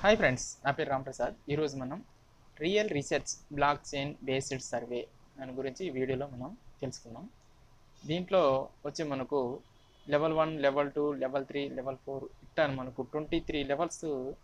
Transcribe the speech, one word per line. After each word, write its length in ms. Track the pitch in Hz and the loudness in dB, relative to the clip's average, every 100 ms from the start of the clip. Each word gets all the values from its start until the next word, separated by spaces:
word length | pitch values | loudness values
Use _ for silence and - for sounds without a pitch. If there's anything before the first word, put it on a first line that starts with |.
హాయ్ 140 | 196 214 | 6 6
ఫ్రెండ్స్, 400 | 165 127 - - 135 | 6 2 -4 -4 -2
నా 60 | |
పేరు 180 | 143 147 | 0 0
రాంప్రసాద్. 440 | 135 135 131 123 - - | 0 -2 -2 -4 -4 -2
ఈరోజు 280 | 147 156 135 | 0 0 -2
మనం 260 | 127 165 - - - - - - | -6 -8 -12 -20 -20 -20 -20 -4
రియల్ 300 | 156 202 214 | 2 2 2
రీసెర్చ్ 640 | - - 151 - - - 143 | 0 0 -2 -2 -10 -8 2
బ్లాక్ 400 | 143 147 - 143 | 4 2 -2 -4
చైన్ 200 | 139 147 | -4 -6
బేస్డ్ 380 | 131 135 131 131 | -2 -2 0 -6
సర్వే 460 | - 120 117 123 - - - - | -4 -6 -4 -6 -6 -14 -20 -14
దాని 120 | 131 | -10
గురించి 340 | 127 135 127 185 | -6 -6 -4 -6
ఈ 40 | |
వీడియోలో 380 | 131 127 127 143 | -2 0 0 -2
మనం 300 | 123 127 226 - - | -8 -10 -12 -18 -8
తెలుసుకుందాం. 480 | 131 - 117 113 202 - - - - - - - 139 | -8 -8 -14 -14 -14 -18 -20 -20 -20 -20 -20 -18 -4
దీంట్లో 640 | 165 180 190 151 135 139 - 147 | -4 2 6 6 4 0 -8 -10
వచ్చి 200 | 147 151 | -4 -2
మనకు 540 | 135 123 143 123 135 - - - - - | -2 0 2 2 -2 -10 -20 -20 -20 0
లెవెల్ 240 | 147 160 | 2 4
వన్, 280 | 160 156 156 | 4 2 4
లెవెల్ 300 | 139 139 143 | 2 4 0
టూ, 220 | 143 147 | 2 0
లెవెల్ 320 | 139 131 139 135 | 2 0 0 -2
త్రీ, 240 | 143 139 | -4 -4
లెవెల్ 280 | 131 127 131 | -4 -6 -6
ఫోర్ 260 | - 139 | -6 -8
ఇట్లా 420 | 131 - - - 151 | -8 -14 -8 2 2
అని 100 | 135 | 2
మనకు 260 | 127 127 | -6 -6
ట్వంటీ 380 | 127 151 156 165 | -4 -4 0 -2
త్రీ 240 | - 156 | 0 -2
లెవెల్స్ 680 | 135 139 170 - 165 139 127 - | 0 2 0 -2 -4 -2 -4 -8